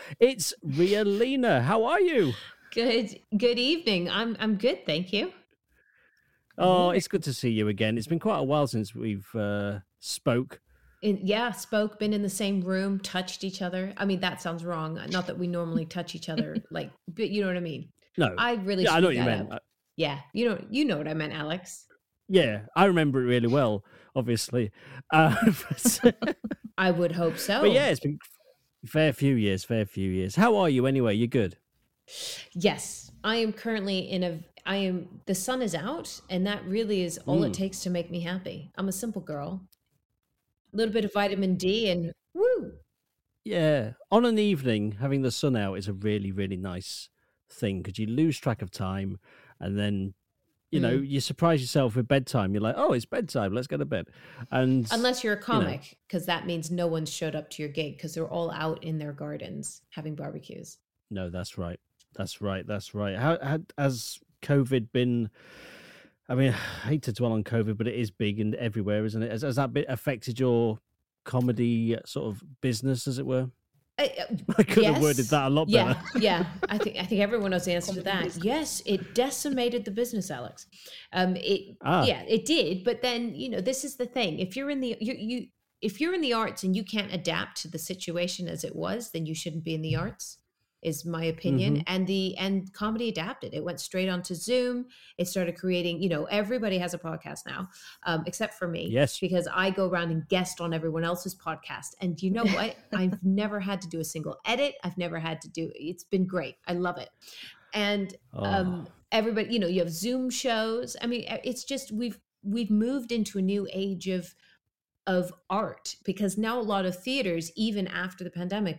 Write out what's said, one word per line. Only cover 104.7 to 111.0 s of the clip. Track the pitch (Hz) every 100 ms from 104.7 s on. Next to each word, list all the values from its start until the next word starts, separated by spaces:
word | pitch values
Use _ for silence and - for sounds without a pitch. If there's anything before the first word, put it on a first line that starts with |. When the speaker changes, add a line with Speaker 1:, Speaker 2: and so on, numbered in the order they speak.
| -
Speaker 2:
I've | 175 180
never | 175 165
had | 160 160
to | 160
do, | - 160
it's | - 151 180
been | - 190 185
great. | 185 131 - -
I |
love | 175 180 175
it. | 113 _ - - - - _
And, | 208 202 208 190 - _
Speaker 1:
Oh. | -
Speaker 2:
um, | 202 196 185 180 - - _
everybody, | 220 220 220 214
you | 233
know, | 175
you | 185
have | 170
Zoom | 160 220 254 254
shows. | 240 254 226 226 233 247 -